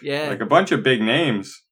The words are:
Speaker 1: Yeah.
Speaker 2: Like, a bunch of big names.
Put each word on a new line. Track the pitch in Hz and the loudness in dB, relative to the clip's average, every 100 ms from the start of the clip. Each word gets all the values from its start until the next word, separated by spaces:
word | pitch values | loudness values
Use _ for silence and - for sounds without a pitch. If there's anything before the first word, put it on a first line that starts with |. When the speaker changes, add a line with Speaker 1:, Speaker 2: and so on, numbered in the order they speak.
Speaker 1:
Yeah. | 143 143 151 | -8 -6 -6
Speaker 2:
Like, | 107 | -6
a | 107 | 2
bunch | 160 196 | 2 4
of | 139 | 0
big | 117 123 | 2 0
names. | 110 135 160 104 95 - _ | 2 0 0 -2 -6 -16 _